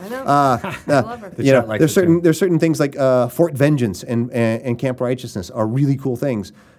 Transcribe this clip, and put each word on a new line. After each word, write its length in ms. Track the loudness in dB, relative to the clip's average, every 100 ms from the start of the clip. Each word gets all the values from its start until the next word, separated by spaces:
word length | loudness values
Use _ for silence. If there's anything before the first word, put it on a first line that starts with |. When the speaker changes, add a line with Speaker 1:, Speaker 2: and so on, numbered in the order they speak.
Speaker 1:
I 60 | -14
know. 140 | -8
Speaker 2:
Uh, 340 | 0 2 4 0
Speaker 1:
<laughs> 280 | -4 -8 0
I 40 |
Speaker 2:
uh, 120 | 0
Speaker 1:
love 160 | 0 -6
her. 100 | -12
Speaker 3:
The 140 | -2
Speaker 2:
you 80 | 4
Speaker 3:
chat 120 | 4
Speaker 2:
know, 60 | 4
Speaker 3:
likes 100 | 2
Speaker 2:
there's 100 | 2
Speaker 3:
it 20 |
Speaker 2:
certain, 220 | 2 4 4
Speaker 3:
too. 60 |
Speaker 2:
there's 180 | 4 2
certain 180 | 2 2
things 200 | 2 0
like, 180 | -2 0
uh, 300 | 2 2 2
Fort 260 | 0 0
Vengeance 480 | 2 2 2 0 -4
and, 280 | -4 -4 -2
and, 320 | 0 0 0
and 160 | -4 -4
Camp 200 | -4 -4
Righteousness 520 | -4 -4 -8 -10 -8
are 160 | -4 -2
really 300 | 0 0 0
cool 180 | -4 -4
things, 360 | -4 -4 -6 -14 -20